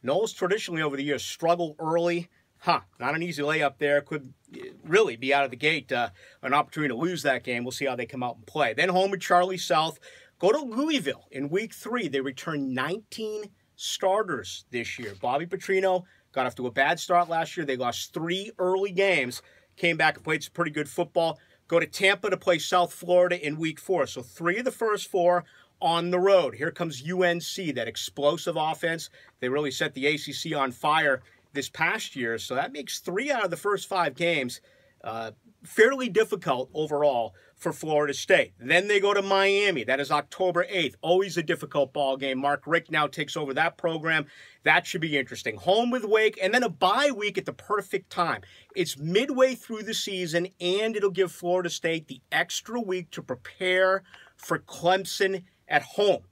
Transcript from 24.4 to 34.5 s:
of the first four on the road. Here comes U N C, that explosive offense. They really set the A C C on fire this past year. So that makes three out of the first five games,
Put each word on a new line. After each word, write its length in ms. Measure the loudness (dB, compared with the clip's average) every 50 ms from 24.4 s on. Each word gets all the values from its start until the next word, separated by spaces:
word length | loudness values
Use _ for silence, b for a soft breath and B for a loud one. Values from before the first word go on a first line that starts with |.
| -2 -2 -2 0
of 60 | -2
the 60 | -4
first 400 | -4 -2 -2 -2 -2 -2 -4 -2
four 340 | -2 2 4 4 4 2 0 b b b b b b _
on 300 | 0 0 2 2 0 0
the 100 | 0 2
road. 340 | 4 6 6 6 6 4 -2
Here 160 | -4 -6 -6
comes 320 | -4 -4 -6 -6 -6 -8 -8
U 200 | -6 0 2 2
N 180 | 2 2 0
C, 320 | -4 -8 -8 -6 -4 -4 -4
that 160 | -4 -4 -6
explosive 680 | -6 -8 -10 -10 _ 2 2 2 2 2 -4 -4 -2
offense. 540 | -2 -2 -2 -2 -2 -4 -4 -4 -4 -8 -14 B B B B B _
They 80 | -4 -2
really 240 | -2 0 -2 -2 -2
set 220 | -2 -4 -4 -4
the 120 | -2 0
A 100 | 0 0
C 160 | 0 -4 -8 -10
C 220 | -8 -6 -4 -2
on 160 | 0 0 -2
fire 520 | -2 -2 2 2 4 4 4 2 2 0 b b b b b b _
this 140 | -8 -8 -8
past 480 | _ -2 -2 0 0 -2 -6 -8 -6
year. 220 | -4 -4 -4 -4 -4
So 160 | -6 -6 -4
that 180 | -4 -4 -4 -6
makes 280 | -12 -12 -10 -12 -10
three 300 | -8 -6 -4 -4 -2 -2
out 140 | -2 0 0
of 60 | -2
the 60 | -4
first 320 | -2 -2 -2 -2 -2 -2 -4
five 260 | 0 0 0 0 0
games, 460 | 0 0 0 2 0 -2 -4